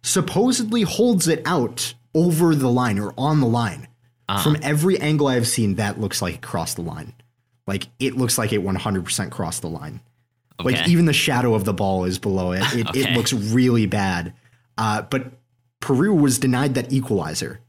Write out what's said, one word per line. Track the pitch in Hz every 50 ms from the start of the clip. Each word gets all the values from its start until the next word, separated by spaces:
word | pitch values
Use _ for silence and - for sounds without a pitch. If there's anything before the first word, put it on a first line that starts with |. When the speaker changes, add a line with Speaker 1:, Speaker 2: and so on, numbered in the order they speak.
| -
Speaker 1:
supposedly | - - 190 180 - - 170 226 254 247 - 233 214 220 240
holds | 208 160 - - 226 247 233 185 - 165
it | 160 - -
out | 156 180 160 120 113 - - - - - _ _ _ _
over | 156 170 175 165 156 175 165 160
the | 143 131 127
line | 120 123 127 117 104 98
or | 104 101 -
on | - 131 151 156 151
the | 131
line. | 113 113 117 117 104 82 73 - - _ _ _ _ _ _ _
Speaker 2:
Uh-huh. | - 98 101 -
Speaker 1:
From | 156 151 147
every | - 139 151 151 156 190 185 -
angle | - 151 156 147 147
I've | 139 127 123 113
seen, | - - - 113 101 95
that | 87 107 101 101 -
looks | 107 92 - -
like | 98 90 82
it | -
crossed | - - - 92 82 80 -
the | -
line. | 85 82 76 76 76 - - _ _ _ _ _ _ _ _ _ _
Like, | - 98 95 - - _ _
it | 131 135 131
looks | 131 127 113 -
like | - 113 104
it | 110 104 90
one | 95 95
hundred | 92 - 113 101 95 85
percent | - - - 98 -
crossed | - - 90 80 - -
the | - 82
line. | 82 76 - 76 - 117 _ _ _ _ _ _ _ _ _ _ _ -
Like, | - 127 131
Speaker 2:
Okay. | - 165 180
Speaker 1:
even | 170 165 170
the | 160 139
shadow | - - - 131 123 123 123 113
of | 107 98
the | 107 98
ball | 87 104 95 95 92 90
is | 90 92 95
below | - 104 95 95 90 90
it. | 90 92 107 - 123
It, | 120
it | 110
Speaker 2:
<laughs> | - - 131 131
Okay. | 98 85
Speaker 1:
looks | 117 110 - 139
really | 113 101 107 113 127 127 127 123 117 107
bad. | 95 98 104 98 95 90 87 85 85 - _ _ _ _ _ _ _ _
Uh, | - 110 110 107 107
but | 104 - 135 135 127 123 - _ _ _ _ _ _ _ _ _
Peru | - - 139 127 165 214 208
was | 160 143 139 120 -
denied | - 131 123 123 139 147 127
that | 127 - - 135
equalizer. | 135 127 - 107 95 82 80 76 - - - - - _